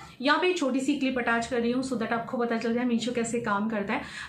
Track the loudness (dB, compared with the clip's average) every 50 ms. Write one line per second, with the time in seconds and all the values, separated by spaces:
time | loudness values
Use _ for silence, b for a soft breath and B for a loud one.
0 | B B B -2 2 2 4 4 4 2 2 2 2 2 2 2 2 2 2 2
1 | 2 0 0 0 2 2 2 2 0 0 -2 0 0 2 0 0 0 -2 -2 -2
2 | -2 -2 -2 -2 -2 -4 -2 -2 0 0 0 0 0 0 0 0 2 2 2 2
3 | 0 0 -2 -2 -2 -2 -2 -2 0 0 0 0 0 0 -2 -2 -2 -2 -2 -4
4 | B B B B B